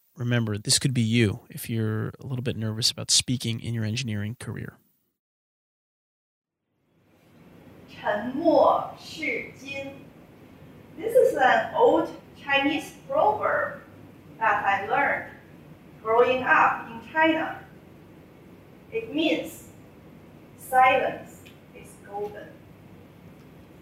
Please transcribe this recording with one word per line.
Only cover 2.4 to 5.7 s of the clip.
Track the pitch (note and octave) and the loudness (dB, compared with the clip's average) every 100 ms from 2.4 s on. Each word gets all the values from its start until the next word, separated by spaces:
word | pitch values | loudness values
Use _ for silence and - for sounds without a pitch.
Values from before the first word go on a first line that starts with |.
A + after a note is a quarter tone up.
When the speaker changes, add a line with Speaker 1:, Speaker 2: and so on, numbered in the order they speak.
Speaker 1:
bit | B2 G#2+ | -6 -4
nervous | A2 A2 A2 | -6 -2 -2
about | - A2+ | -2 0
speaking | - - B2+ A#2 A2+ | 0 0 -2 -2 -6
in | - | -4
your | A#2 | -4
engineering | G#2+ A2+ B2+ G#2 G#2 A#2 | -2 -4 -4 -4 -6 -8
career. | - - - - _ _ _ _ _ _ _ _ _ | -10 -10 -12 -14 _ _ _ _ _ _ _ _ _